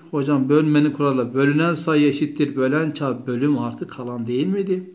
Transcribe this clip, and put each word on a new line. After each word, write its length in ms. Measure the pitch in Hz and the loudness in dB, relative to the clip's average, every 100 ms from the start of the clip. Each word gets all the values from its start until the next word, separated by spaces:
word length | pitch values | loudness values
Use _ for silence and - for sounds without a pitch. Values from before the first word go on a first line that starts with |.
| - | -6
Hocam 380 | 151 139 143 131 | -4 0 0 4
bölmenin 420 | 151 156 147 147 | 4 4 4 2
kuralı 440 | 147 143 127 120 | 2 0 0 0
bölünen 400 | 131 143 151 165 | 2 2 2 0
sayı 320 | 165 165 151 147 | 0 2 4 4
eşittir 500 | 143 147 - 143 131 | 2 -2 0 -2 0
bölen 340 | 131 151 160 | 0 0 -2
çarpı 360 | 151 139 120 123 | -2 -4 -4 -6
bölüm 320 | 120 143 131 | -2 0 0
artı 300 | 120 120 - | -2 -8 -12
kalan 380 | - 120 123 117 | -10 -10 -8 -4
değil 200 | 123 185 | -2 -2
miydi? 440 | 196 196 185 185 | -2 -2 -4 -6